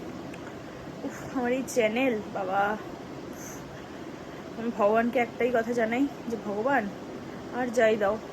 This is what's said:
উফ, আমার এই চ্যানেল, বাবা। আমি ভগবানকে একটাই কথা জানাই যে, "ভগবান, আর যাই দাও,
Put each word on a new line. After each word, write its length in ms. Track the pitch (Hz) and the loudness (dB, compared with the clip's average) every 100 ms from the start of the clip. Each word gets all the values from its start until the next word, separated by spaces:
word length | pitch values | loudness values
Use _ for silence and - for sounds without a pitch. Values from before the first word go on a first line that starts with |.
| - - - - - - - - - - | -10 -10 -10 -10 -12 -12 -12 -12 -12 -8
উফ, 320 | 277 - - 269 | -8 -8 -6 -2
আমার 160 | 240 | 0
এই 100 | 254 254 | 0 0
চ্যানেল, 520 | - 214 226 269 220 196 | 4 4 4 2 2 -2
বাবা। 420 | 214 185 190 202 214 - - - - - - - - - - - - - - - - - - | -4 0 2 2 0 -6 -12 -12 -10 -10 -10 -10 -12 -12 -12 -12 -12 -10 -12 -12 -12 -10 -6
আমি 120 | 226 233 | -2 4
ভগবানকে 400 | 208 220 233 247 | 6 6 4 4
একটাই 320 | 233 - 240 | 2 2 2
কথা 180 | 240 226 | 4 2
জানাই 340 | 240 220 240 277 - - | 2 2 4 2 0 -4
যে, 80 | 226 | -4
"ভগবান, 440 | 208 202 233 277 202 - - - - - - 240 | -2 0 4 4 2 -4 -10 -10 -10 -10 -6 -4
আর 100 | 247 | 0
যাই 300 | 233 220 220 | 6 6 6
দাও, 220 | 202 214 - | 4 2 -2